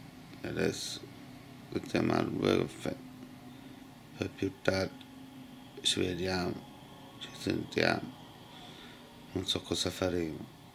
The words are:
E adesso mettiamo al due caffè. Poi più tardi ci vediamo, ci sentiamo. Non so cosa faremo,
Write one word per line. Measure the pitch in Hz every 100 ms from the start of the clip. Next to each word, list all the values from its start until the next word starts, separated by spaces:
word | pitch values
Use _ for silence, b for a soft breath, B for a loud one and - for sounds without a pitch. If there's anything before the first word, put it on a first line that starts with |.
| - - - -
E | -
adesso | 80 85 - - - - - - - - - -
mettiamo | - - - 50
al | 50 50
due | - 50 50
caffè. | 50 - - - - - - - - B B B - - - -
Poi | 98
più | - 95 -
tardi | - 95 90 - - - - - - - - -
ci | - 98
vediamo, | 92 87 92 92 87 - - - - - - -
ci | - -
sentiamo. | - 90 - - 50 - - - - - B B B B B B B - -
Non | 92 90
so | 87
cosa | - 85 92
faremo, | - 92 87 80 71 - - -